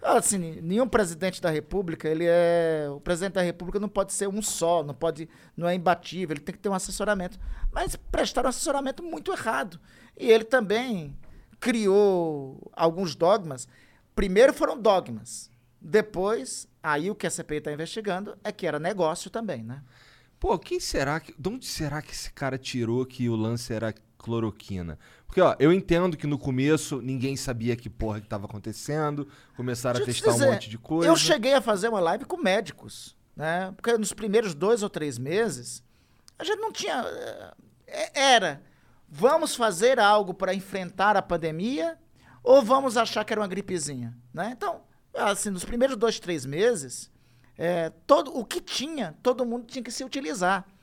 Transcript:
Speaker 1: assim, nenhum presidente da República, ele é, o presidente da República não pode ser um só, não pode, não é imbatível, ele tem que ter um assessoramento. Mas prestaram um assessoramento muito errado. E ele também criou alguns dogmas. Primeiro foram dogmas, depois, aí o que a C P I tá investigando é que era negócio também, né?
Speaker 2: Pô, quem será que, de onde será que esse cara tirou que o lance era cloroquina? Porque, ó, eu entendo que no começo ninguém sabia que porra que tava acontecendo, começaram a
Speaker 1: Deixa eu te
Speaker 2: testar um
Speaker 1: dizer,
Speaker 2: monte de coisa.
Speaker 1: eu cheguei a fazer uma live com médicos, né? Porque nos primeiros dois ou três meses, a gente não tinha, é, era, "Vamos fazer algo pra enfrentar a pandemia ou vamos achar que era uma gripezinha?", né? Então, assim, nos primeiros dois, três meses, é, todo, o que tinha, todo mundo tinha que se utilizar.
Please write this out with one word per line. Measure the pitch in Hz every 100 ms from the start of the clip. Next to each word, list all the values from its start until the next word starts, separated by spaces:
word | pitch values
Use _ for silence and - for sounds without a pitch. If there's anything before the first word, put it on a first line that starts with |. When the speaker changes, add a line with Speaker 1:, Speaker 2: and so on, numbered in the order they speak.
Speaker 1:
assim, | - 165 - 202 170 160
nenhum | 165 196 254
presidente | 233 190 165 185 180
da | 180
República, | 156 151 185 185 160 160
ele | 160 170
é, | 170 170 170 165 156 147
o | 143
presidente | - 175 196
da | 185
República | 180 170 170 202
não | 202
pode | 208 190
ser | - 196
um | 196
só, | 214 - 165 170
não | 147
pode, | 143 165 151 160 - - -
não | 170
é |
imbatível, | 185 175 175 - 165 180
ele | 151
tem | -
que | 180
ter | 208
um |
assessoramento. | 190 185 185 196 202 180 - - - -
Mas | - 359 -
prestaram | - - - - 254
um |
assessoramento | 247 330 285 277 269
muito | 339 320 -
errado. | 381 - 339 220 165 - - - -
E | 262
ele | 220
também | 220 262 208 214 262 208 147 139 - - - -
criou | - 240 208 196 208 185 165 151 135 135 -
alguns | - 165 165 190
dogmas. | 123 165 220 165 131 - - _ _ _
Primeiro | - 202 185 269
foram | - 311 311
dogmas, | 214 190 - 113 117 - - _ _ _
depois, | 165 185 208 170 190 233 262 - - _
aí | 160 147 170
o |
que | 208 175
a |
C | -
P | 160 151
I |
tá | 147
investigando | 147 165 - 208 180 208 -
é | -
que | 208 175
era | 147
negócio | 160 208 165 165 -
também, | 226 226 139
né? | 113 135 - - - - _ _
Speaker 2:
Pô, | 370 190
quem | - 349
será | - 175 139 156
que, | - -
de | 147
onde | 247
será | - - 156 147
que | 151
esse | - -
cara | - 139 131
tirou | 127 127 113 120 127
que | - 120
o | 113
lance | 110 120 120
era | 113 110 104 _ _
cloroquina? | - 117 113 - - 98 85 76 - - -
Porque, | -
ó, | 170 -
eu | 143
entendo | 185 190 170 185
que | 151 147
no | 143
começo | 143 127 139 156 - 143
ninguém | 120 131 131 139
sabia | - 120 113
que | 117 117
porra | - 110 107
que | 104
tava | 104
acontecendo, | 101 104 104 107 - 147 151 143 147 - - -
começaram | 123 120 - -
a |
Speaker 1:
Deixa | 403
eu |
te | 120
Speaker 2:
testar | -
um |
Speaker 1:
dizer, | - -
Speaker 2:
monte | 208 -
de | 107
coisa. | - 160 170
Speaker 1:
eu | 330
cheguei | 160 294 226
a | 277
fazer | 233 208 214
uma | 220
live | 170 196 269
com | -
médicos, | 269 190 180 - 107 - - _ _
né? | - 151 170 190
Porque | - - 233
nos | 202
primeiros | - 214 202 226
dois | 143 180 233
ou | 202
três | 180 151 117
meses, | 131 180 226 127 120 - _ _ _ _ - _
a |
gente | 320 403
não | 440
tinha, | - 403 311 - - - - 95 - - _ -
é, | - 214 - 277
era, | 240 180 139 - _ _ _ _
"Vamos | 147 220 320 311 -
fazer | 226 170 233 262
algo | 202 214 196
pra | 180 185
enfrentar | 190 190 190 180 180 196 202
a |
pandemia | 180 175 160 156 208 285 330 330 _ _ - -
ou | - 269
vamos | 214 269 269 220
achar | 226 -
que | 214
era | 214
uma | 208
gripezinha?", | 185 196 180 143 135 117 120 -
né? | 156 196
Então, | 254 415 - _ _ _
assim, | - 226 202 208
nos | 190
primeiros | - 240 269 254
dois, | 226 -
três | 175 165
meses, | 131 147 220 226 135 - - _ _ _ _ -
é, | 165 175 165 - _
todo, | 294 294 294
o |
que | 214 -
tinha, | - - 269 320 190 -
todo | - 247 247
mundo | 233 240
tinha | 269
que | 240
se | 226
utilizar. | 262 277 285 277 180 190 180 _